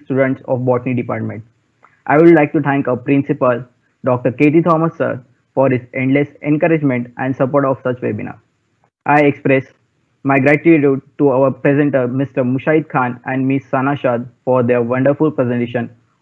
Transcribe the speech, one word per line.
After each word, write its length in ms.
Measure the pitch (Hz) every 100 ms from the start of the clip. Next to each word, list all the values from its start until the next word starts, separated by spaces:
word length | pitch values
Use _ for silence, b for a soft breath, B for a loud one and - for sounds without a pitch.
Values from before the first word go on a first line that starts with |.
students 360 | - 131 131 131 -
of 180 | 127
Botany 300 | 127 123 123
Department. 500 | 120 117 113 110 107 - _ _ _ b b b
I 100 | 147
would 180 | 170
like 180 | 165 147
to 80 | 160
thank 260 | 143 139 127
our 80 | 123
principal, 680 | - 139 139 139 127 120 131 _ _ _
Doctor 280 | 131 123 123
K 180 | 113 147
T 120 | 160
Thomas 340 | 170 160 165 -
sir, 260 | 123 120 - _ _
for 140 | - 135
his 140 | 127 123
endless 360 | 131 131 139 143 -
encouragement 720 | 147 151 170 160 143 123 120 -
and 180 | 131 131
support 300 | 131 143 135
of 120 | 131
such 140 | 127 123
webinar. 420 | 120 104 98 - _ _ _ _ _ _
I 160 | - 147
express 420 | 147 - 139 135 - _ _ _ _ _
my 140 | 135 139
gratitude 640 | 135 151 165 160 139 135 - -
to 100 | 143
our 220 | 127 135
presenter, 580 | - 147 143 147 135 123
Mister 340 | 131 139 -
Mushaid 460 | 123 131 160 156 156
Khan 320 | 147 123 123 -
and 200 | 131 131
Miss 180 | 135 -
Sana 280 | 135 135
Shad, 320 | 139 131 120 123 _
for 180 | - 127
their 200 | 120 123
wonderful 480 | 117 127 135 147 156
presentation 600 | 147 123 120 120 120 117 _ _ _